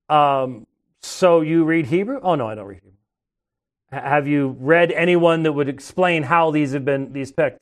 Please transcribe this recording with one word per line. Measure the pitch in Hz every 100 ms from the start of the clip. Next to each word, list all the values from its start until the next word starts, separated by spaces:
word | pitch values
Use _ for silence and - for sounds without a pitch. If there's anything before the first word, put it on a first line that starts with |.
| -
um, | 151 147 139 131 117 - _ _ _
"So | - - 180 170
you | 156 165 160
read | 165 135
Hebrew?" | 170 202 277
"Oh, | 185 156
no, | 113
I | 107
don't | 101
read | 95
Hebrew." | 98 _ _ _ _ _ _ _ _ _ -
"H-, | 139
have | 139 147 143
you | 147 139 127
read | 131 165 170
anyone | 151 170 175 170 165
that | 160
would | 143 139
explain | 123 - - 180 165
how | 131 170 160
these | 151 147
have | 143 131
been, | 139 135
these | 139 135
pe-, | - 147 -